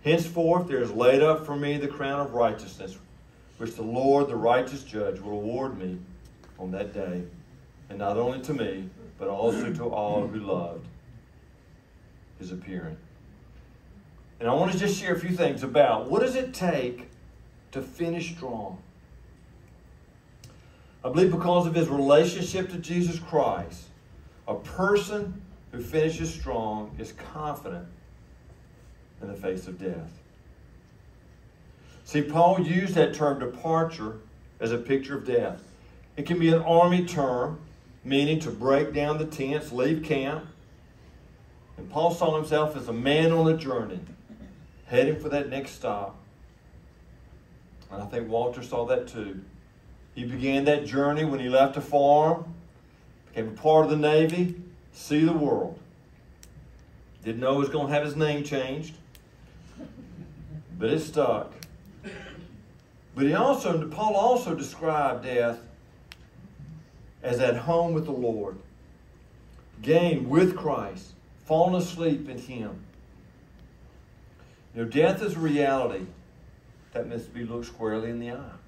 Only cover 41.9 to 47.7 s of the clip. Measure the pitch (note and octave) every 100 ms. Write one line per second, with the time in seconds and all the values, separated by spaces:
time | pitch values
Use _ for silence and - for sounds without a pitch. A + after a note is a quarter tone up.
41.9 | D3+ E3+ E3+ E3 D#3 D3 D3+ D3+ C#3+ B2
42.9 | A2+ C3 D3+ E3 E3 D#3+ D#3+ C3+ B2 G#2+
43.9 | F#2 - - - - - - - - -
44.9 | B2 C3+ D#3 D3+ C#3+ C3+ C3+ C3+ - A#2
45.9 | G#2 G2+ - - - - - - - -
46.9 | - - - - - - - -